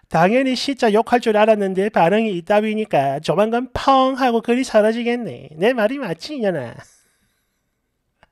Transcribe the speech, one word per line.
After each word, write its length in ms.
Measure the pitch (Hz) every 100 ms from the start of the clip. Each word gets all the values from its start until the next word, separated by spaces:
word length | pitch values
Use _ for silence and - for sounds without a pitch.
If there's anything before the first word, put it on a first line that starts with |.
| _
당연히 480 | 165 180 240 269 247
시자 360 | - 277 240
욕할 280 | 208 226 247
줄 160 | 233 208
알았는데 540 | 214 220 196 190 202
반응이 460 | 214 170 208 226 180
이따위니까 840 | 170 208 220 214 214 156 139 139
조만간 500 | 151 160 214 233 254
펑 420 | - - 269 262 262
하고 220 | 262 233
글이 240 | 226 240 262
사라지겠네. 840 | 220 208 226 233 240 220 123 135 156
내 160 | 196 262
말이 240 | 214 277
맞지, 380 | 240 165 - 302
이년아? 380 | 208 165 120 135 - _ _ _ _ _ _ _ _ _ _ _ _ _ _